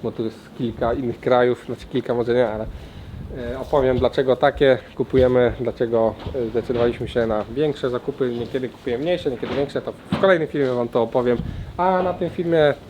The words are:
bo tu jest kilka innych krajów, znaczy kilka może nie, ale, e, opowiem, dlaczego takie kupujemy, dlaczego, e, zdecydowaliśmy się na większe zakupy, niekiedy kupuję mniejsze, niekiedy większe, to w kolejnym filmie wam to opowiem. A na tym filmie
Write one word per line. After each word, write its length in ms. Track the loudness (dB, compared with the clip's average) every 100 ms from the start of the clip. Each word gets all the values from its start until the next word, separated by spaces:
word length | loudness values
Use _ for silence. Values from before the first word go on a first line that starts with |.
bo 60 | -6
tu 120 | -4
jest 260 | -6 -6 -20 -6
kilka 360 | -6 -2 -2
innych 260 | 0 -4 -4
krajów, 460 | 2 4 4 0
znaczy 200 | -6 -12 -4
kilka 220 | -6 -2
może 200 | -2 0
nie, 140 | 2 2
ale, 180 | -2 -8 -10 -16 -16 -16 -14 -12 -10 -8
e, 80 | -8
opowiem, 380 | 0 2 4 4
dlaczego 380 | 2 2 2
takie 420 | 4 2 4 4 4 -2
kupujemy, 580 | -6 0 4 6 6 2 0
dlaczego, 560 | -6 -2 0 2 2 0 -8
e, 140 | -4 -2
zdecydowaliśmy 580 | -2 -2 0 0 0 -4
się 200 | 0 0
na 180 | 0 -2
większe 340 | -2 -2 0 -2
zakupy, 400 | -2 -6 -4 -2 -2
niekiedy 300 | -4 -4 -6
kupuję 280 | -8 -6 -2
mniejsze, 340 | -2 -2 -2
niekiedy 240 | -4 -4
większe, 260 | -2 -2 -4
to 120 | -6 -12 -6
w 80 | 2
kolejnym 260 | 4 4 2
filmie 200 | 0 0
wam 200 | 0 0
to 140 | 0
opowiem. 360 | 2 2 2 0 -2 -10 -10 0
A 260 | 2 2
na 100 | 0
tym 160 | -2 -4
filmie 440 | -4 2 4 4 2